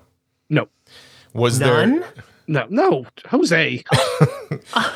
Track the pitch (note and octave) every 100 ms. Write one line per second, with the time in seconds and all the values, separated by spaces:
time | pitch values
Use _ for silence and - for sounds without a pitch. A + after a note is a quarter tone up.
0 | _ _ _ _ - D3 - _ _ -
1 | - - _ A2+ A#2+ B2+ C#3 B2 G3+ D#4+
2 | - - - _ - C#3+ A2+ A3 F#4+ A3
3 | A#2+ - - C#4 D#4+ E3 C3 B2 - -
4 | C5+ - - - - C#3 - A#3 G#3+